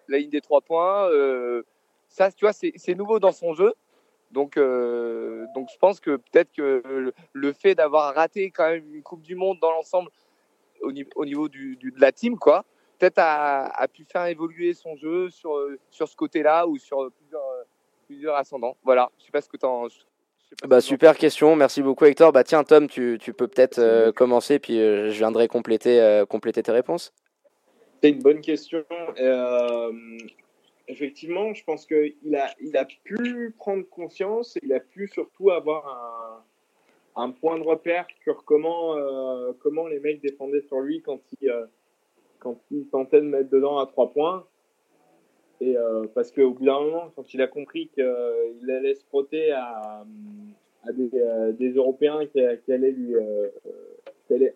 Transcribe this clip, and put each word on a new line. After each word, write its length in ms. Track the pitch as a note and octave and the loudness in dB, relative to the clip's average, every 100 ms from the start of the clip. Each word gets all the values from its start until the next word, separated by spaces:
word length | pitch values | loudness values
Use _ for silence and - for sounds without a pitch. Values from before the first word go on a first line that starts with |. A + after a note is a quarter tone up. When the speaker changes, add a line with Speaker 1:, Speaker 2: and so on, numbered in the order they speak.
| - | -4
Speaker 1:
de 60 | |
la 60 | C#3 | -4
ligne 100 | D3 | -2
des 120 | D3 | -4
trois 200 | - C#3+ | 0 0
points. 480 | - E3 F3 G3+ F#3+ | 2 0 0 0 2
Euh, 540 | D3+ C#3 C3 B2 A#2+ A2 _ _ _ _ | 2 2 0 -4 -6 -8 _ _ _ _
ça, 240 | - F#3+ | -2 0
tu 140 | - G#3 | 2 0
vois, 80 | |
c'est, 200 | G#3 F3+ E3 | 0 -6 -6
c'est 200 | - F3+ | -6 -6
nouveau 240 | G#3 A3 | -2 2
dans 120 | F#3+ | 2
son 220 | D#3 E3+ | 2 -2
jeu. 200 | D#3+ G3+ B3 _ _ _ _ _ | 2 0 0 _ _ _ _ _
Donc, 260 | B2+ C#3+ D3+ | -6 -4 0
euh, 880 | C3+ B2+ A#2+ A#2+ A#2 A2+ A#2 A2+ A2+ | 2 2 -2 -2 -4 -6 -8 -10 -12
donc 160 | A#2+ B2+ | -12 -14
je 60 | - | 2
pense 220 | F#3 G3+ | 2 2
que 160 | - C#3 | -2 -4
peut-être 360 | - D#3+ E3+ | 0 2 2
que 300 | - C#3+ C3+ B2 | 0 -2 -2 -2
le, 280 | C3+ C3 - _ | -6 -6 -8 _
le 200 | C#3 C#3 | -6 -6
fait 220 | C#3+ G3 F3+ | 0 2 2
d'avoir 400 | D3+ D3+ D3 C#3 | 2 2 0 2
raté 340 | E3 - F#3+ | 0 0 -6
quand 180 | F3+ D#3+ | 0 0
même 160 | E3 D3+ D3+ | 0 -6 -18
une 80 | |
Coupe 180 | D3 E3+ | -18 -18
du 140 | D#3 F3+ | -14 -6
Monde 240 | F#3+ F#3 | -4 0
dans 100 | D#3+ | 0
l'ensemble 380 | D#3+ D#3+ F3+ E3+ - _ _ _ _ _ _ | -2 -2 -4 -4 -10 _ _ _ _ _ _
au 100 | C3+ | -10
ni-, 140 | C#3 C#3 - | -8 -10 -8
au 100 | D3 | -6
niveau 220 | C#3+ D3+ | -4 -6
du, 280 | C3+ C3+ B2+ | -8 -14 -12
du, 160 | B2+ | -12
de 100 | C3 | 2
la 100 | C3+ | 2
team, 280 | - A#3+ A#3+ | 2 -4 0
quoi, 260 | - D#3+ - _ _ _ | 2 2 0 _ _ _
peut-être 220 | F3+ F#3+ | 0 2
a, 460 | E3 D3+ D3 C#3 C3+ - | 0 0 -2 -2 -4 -6
a 80 | C3 | -6
pu 180 | _ D#3 | _ -10
faire 200 | F3+ F3 | -6 -6
évoluer 480 | E3 E3 D#3+ F3 | -6 -8 -4 -4
son 220 | E3+ E3 D3+ | -4 -10 -12
jeu 340 | D#3 F3 F#3 | -6 -4 -6
sur, 260 | E3+ E3 D3 | -8 -8 -6
euh, 220 | C#3+ C#3 _ | -6 -10 _
sur 160 | - D#3 | -8 -8
ce 80 | - | -6
côté-là 500 | D3+ E3 D3+ D#3+ F3 | -6 0 2 2 2
ou 100 | C#3+ | -4
sur, 240 | - C#3 | -6 -8
euh, 80 | C3 | -8
plusieurs, 320 | - _ D#3 | -12 _ -14
euh, 200 | C3+ B2+ A#2+ _ _ _ _ | -12 -12 -16 _ _ _ _
plusieurs 280 | C#3+ D3+ D3 | -12 -6 -4
ascendants. 400 | C#3 C3+ A#2+ C3 | -4 -8 -8 -4
Voilà, 280 | C3 B2+ B2 - | 2 2 2 -4
je 60 | _ | _
sais 60 | |
pas 100 | D3 | -6
ce 80 | - | -6
que 80 | - | -4
t'en, 300 | C3+ B2+ A#2+ | -4 -4 -6
je, 120 | - | -12
je 500 | _ _ _ _ _ | _ _ _ _ _
sais 60 | - | -18
pas 60 | - | 2
Speaker 2:
Bah, 140 | B2+ | 4
Speaker 1:
ce 60 | - | 4
que 20 | |
t'en 60 | C#3 | 6
Speaker 2:
super 160 | D#3+ | 6
Speaker 1:
penses. 80 | D3+ | 8
Speaker 2:
question, 360 | D#3 - D3+ D#3+ | 4 4 4 6
merci 280 | C#3 - | 4 2
beaucoup 220 | C3+ B2+ D#3 | -2 4 6
Hector. 260 | C3+ D#3+ | 8 8
Bah, 120 | C#3 | 6
tiens, 200 | B2 D#3+ | 4 2
Tom, 240 | C#3+ D#3 D3 | 6 6 6
tu, 320 | - A#2+ A#2 | 0 -4 -4
tu 120 | - | -8
peux 140 | A2+ B2 | -6 -2
peut-être, 300 | - B2+ - | 4 2 4
Speaker 1:
Merci 140 | A#2 | 4
Speaker 2:
euh, 140 | A2+ A2+ | 6 4
Speaker 1:
beaucoup. 80 | G#2+ | 4
Speaker 2:
commencer, 420 | B2+ A#2+ - C#3+ | 4 2 2 0
puis, 220 | - A#2 | 0 2
euh, 300 | A2 G#2 G#2+ | 2 2 0
je 60 | G#2+ | -2
viendrai 300 | A2 A2 A#2 | 0 2 0
compléter, 540 | B2 A2+ A2 A#2+ A#2+ | 0 -2 0 4 6
euh, 240 | A2 G#2 G2+ | 6 4 2
compléter 380 | A2 A2+ A2 | -2 -4 -4
tes 80 | A2 | -2
réponses. 420 | A#2 B2+ E3+ - _ _ _ _ _ _ _ _ _ | 0 0 -4 -8 _ _ _ _ _ _ _ _ _
Speaker 3:
C'est 80 | D3+ | 2
une 120 | C#3 | 4
bonne 200 | B2+ D3+ | 4 4
question. 420 | D3+ D#3 - E3 D3+ E3+ E3+ - | 0 -6 -6 -10 -10 -12 -12 -4
Euh, 720 | C3 B2+ B2 B2 A#2+ A#2+ A#2 A2+ A2+ A2+ A2+ - _ _ _ _ - | 0 0 0 -2 -2 -2 -6 -10 -14 -20 -20 -20 _ _ _ _ -20
effectivement, 640 | C3 C#3+ - D#3+ F3 G#3+ | -10 -10 -10 -10 -6 -6
je 100 | G#3 | -8
pense 220 | - D#3 - | -8 -8 -2
qu'il 500 | D#3 D3+ - D3+ C#3+ | 0 0 -4 -6 -4
a, 140 | C3+ - | -4 -8
il 140 | D#3 D3 | -6 -4
a 100 | - | -4
pu 720 | - - G#3 A#3+ A#3+ A#3 A3+ | -8 -12 -8 -6 -8 -10 -10
prendre 260 | - G3 F#3 | -6 -6 -8
conscience 680 | - E3 - F#3+ A3 A#3+ - | -12 -14 -8 -6 -4 -6 -8
et 20 | |
il 100 | C3 | -4
a 80 | C3 | -4
pu 260 | - - G3 | -4 -12 -10
surtout 420 | - - - F#3+ | -10 -12 -2 2
avoir 920 | F3 C#3+ D#3 C#3+ B2+ A#2+ A#2 A2+ A2 A2 _ _ _ _ _ _ - | 2 0 -6 -8 -14 -14 -14 -14 -18 _ _ _ _ _ _ _ -8
un, 80 | |
un 80 | B2 | -8
point 260 | B2+ D#3+ E3 | -4 -4 -2
de 60 | |
repère 420 | D#3+ D#3+ E3+ E3+ F3 - | -2 -2 -2 -4 -6 -8
sur 200 | - C#3+ | -6 -6
comment, 540 | - D3+ D#3+ E3+ E3 D3+ | 0 0 2 -4 -4 -4
euh, 560 | C#3 C3+ C3 B2+ B2 B2 | -6 -6 -6 -6 -8 -6
comment 260 | D3 D3+ E3 | -4 -4 -4
les 120 | D3 | -6
mecs 220 | C#3+ D3+ | -6 -6
défendaient 420 | C#3+ C#3 C#3 C#3+ C#3 | -8 -8 -6 -4 -4
sur 120 | C3 | -6
lui 220 | C3+ D#3+ | -6 -6
quand 180 | D3+ C3+ _ - | -8 -12 _ -6
il, 80 | C3+ | -4
euh, 160 | A#2+ A2+ _ _ _ _ _ _ _ | -4 -6 _ _ _ _ _ _ _
quand 200 | B2+ A#2+ _ | -14 -14 _
il 160 | D3 C#3 | -10 -6
tentait 320 | C3+ C3+ D3+ | -6 4 4
de 60 | D3 | 4
mettre 220 | C#3 C3+ | 0 0
dedans 300 | C3+ C#3 C#3+ | 2 2 0
à 80 | C3+ | -2
trois 240 | - D3+ | 0 0
points. 340 | D3 D#3 F#3 F3 _ _ _ _ _ _ _ _ _ _ - | 0 -2 -2 -10 _ _ _ _ _ _ _ _ _ _ -6
Et, 160 | B2+ B2 | -2 -2
euh, 280 | A#2 A2 A2 | -2 -4 -4
parce 180 | B2 A#2+ | -4 -4
qu'au 200 | - C3+ | 2 2
bout 140 | B2+ C3+ | 2 0
d'un 160 | C#3 | 0
moment, 320 | D3 E3 E3+ - | -2 -4 -8 -14
quand 180 | B2+ | -10
il 80 | C3 | -4
a 60 | C3 | -4
compris 420 | D3+ C#3+ E3 D#3+ - | -6 -12 -12 -8 -2
qu'il 760 | B2+ B2 A#2+ A#2 A#2 A#2+ B2 | -2 -2 -4 -2 -4 -4 -6
allait 260 | C3 C#3 C#3 | -4 -2 -4
se 100 | _ | _
frotter 460 | C#3 C#3 D#3 D#3 | -4 -2 -2 -2
à, 520 | C#3 B2 A2+ G#2+ G#2+ G#2+ G#2+ G#2 G#2 G#2 G#2 _ _ A#2 | -2 -4 -10 -12 -14 -18 -20 -20 -20 -20 -20 _ _ -10
à 60 | |
des, 180 | A#2+ B2+ | -6 -4
euh, 400 | B2 A#2 A2+ A2 | -2 -2 0 -2
des 180 | A2+ B2+ | -2 -2
Européens 540 | B2+ B2+ C3 D3 D3+ D3 | 0 0 0 0 0 -4
qui, 160 | C#3 B2 A#2 - | 0 0 0 -4
qui 80 | |
allaient 180 | B2+ C3 | 0 0
lui, 240 | C3 A#2+ A#2 | -2 -4 -2
euh, 320 | A2 G#2 G2+ - - - - - - - - | -2 -4 -6 -8 -18 -20 -20 -20 -20 -20 -4
qui 60 | |
allaient 200 | B2 C3 | 0 2